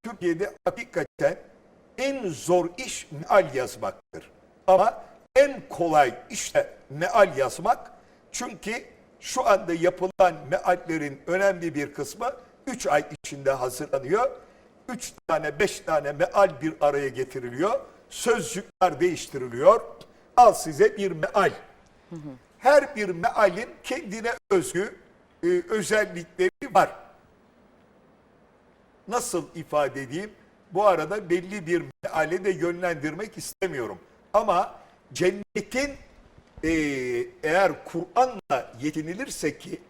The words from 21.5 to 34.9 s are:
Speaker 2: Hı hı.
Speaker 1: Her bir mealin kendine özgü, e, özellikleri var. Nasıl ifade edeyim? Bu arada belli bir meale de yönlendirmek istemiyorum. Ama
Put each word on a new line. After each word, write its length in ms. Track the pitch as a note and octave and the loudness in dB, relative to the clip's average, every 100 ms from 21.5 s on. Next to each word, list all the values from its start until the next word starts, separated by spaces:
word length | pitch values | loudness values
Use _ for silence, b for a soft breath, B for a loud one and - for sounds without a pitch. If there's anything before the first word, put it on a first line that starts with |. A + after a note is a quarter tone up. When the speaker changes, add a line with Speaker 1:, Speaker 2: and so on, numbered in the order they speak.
| - - _ _ _ _ | 0 -20 _ _ _ _
Speaker 2:
Hı 60 | E3 | -16
hı. 120 | D3+ C3 _ _ | -14 -18 _ _
Speaker 1:
Her 380 | B3 D4 C4+ G#3+ | 6 6 6 -6
bir 120 | G3+ | -6
mealin 600 | E3+ A3 - G#3 F3+ A#3+ - | -2 -2 2 2 2 -10 -14
kendine 480 | - C4+ C4 A3 A#3 - _ | -6 -6 -6 -6 -6 -6 _
özgü, 460 | F#3+ - E3+ G#3+ - _ _ _ _ | 0 0 -4 -6 -8 _ _ _ _
e, 40 | E3+ F3+ F3 | 0 0 0
özellikleri 1080 | A3 F3+ G#3+ G3 F3 E3 - F#3 _ C#4 | -4 0 0 0 -6 -12 0 -2 _ 2
var. 160 | F#3+ E3 - - _ _ _ _ _ _ _ _ _ _ _ _ _ _ _ _ _ _ _ - | 4 4 -2 -20 _ _ _ _ _ _ _ _ _ _ _ _ _ _ _ _ _ _ _ -6
Nasıl 360 | A#3+ - F3 C#3+ | -4 -2 -4 -6
ifade 480 | E3 - D3+ C#3 B2+ | -14 -2 0 0 -4
edeyim? 280 | C3 D3+ G#3 - _ _ _ | -8 -8 -8 -16 _ _ _
Bu 140 | F3+ G#3 | 4 4
arada 440 | E3+ D#3 G#3 F3+ | 4 -2 -6 -2
belli 360 | F3 F3+ G#3 D#3+ | -2 -2 -10 -2
bir 160 | E3+ C#3+ - | -2 -2 -12
meale 400 | - D#3+ D#3 F#3 | -6 -2 -2 0
de 60 | G3 | -2
yönlendirmek 880 | E3+ F3 F3 F3+ D#3+ D3+ D#3 G#3+ - | -2 -2 -2 -4 -4 -6 -8 -12 -12
istemiyorum. 600 | - - F#3 D3 A2 F#2 _ _ _ | -14 -6 -6 -4 -6 -8 _ _ _
Ama 420 | G#3 G#3+ F3 G3+ - - | 0 2 2 0 -8 -20